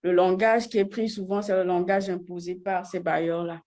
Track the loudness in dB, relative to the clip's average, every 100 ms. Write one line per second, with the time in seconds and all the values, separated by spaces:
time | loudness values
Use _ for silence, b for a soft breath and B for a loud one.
0 | 4 4 4 4 4 4 2 0 0 0
1 | -4 -4 -4 -2 0 0 2 0 2 0
2 | 0 -6 -6 -10 -8 -8 -4 -4 -4 -6
3 | -2 0 0 -2 -4 -8